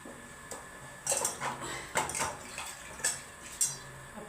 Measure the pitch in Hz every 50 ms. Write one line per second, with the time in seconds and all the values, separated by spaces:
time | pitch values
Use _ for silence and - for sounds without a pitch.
0 | - - - - - - - - - - - - - - - - - - - -
1 | - - - - - - - - - - - - - - - - - - - -
2 | - - - - - - - - - - - - - - - - - - - -
3 | - - - - - - - - - - - - - - - - - - - -
4 | - - - 214 214